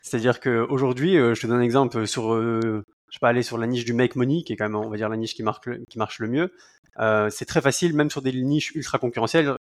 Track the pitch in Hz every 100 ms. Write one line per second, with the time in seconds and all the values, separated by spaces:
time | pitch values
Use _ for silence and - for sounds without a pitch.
0 | - 123 117 120 135 117 117 139 131 127
1 | 160 180 120 113 117 120 120 123 127 117
2 | 107 - 110 113 117 113 113 107 98 _
3 | _ - 123 123 117 117 117 123 117 117
4 | 127 131 123 160 165 107 107 107 110 107
5 | 107 110 113 - 110 - - 120 120 113
6 | 107 - 113 131 180 _ - _ _ -
7 | 113 107 107 - - 175 139 135 175 151
8 | 151 143 131 127 131 147 - 160 135 135
9 | 123 120 113 165 147 127